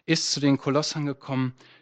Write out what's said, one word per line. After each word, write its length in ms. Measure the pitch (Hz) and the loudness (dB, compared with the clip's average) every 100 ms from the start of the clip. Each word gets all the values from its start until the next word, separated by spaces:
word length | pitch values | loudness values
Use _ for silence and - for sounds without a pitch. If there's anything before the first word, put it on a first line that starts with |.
| - | -2
ist 260 | 165 - | 0 0
zu 80 | 147 | 0
den 180 | 143 135 | 2 2
Kolossern 480 | 139 143 151 160 143 | 2 0 0 -2 -4
gekommen 500 | 135 - 131 127 - - - | -6 -6 -2 -2 -4 -18 -20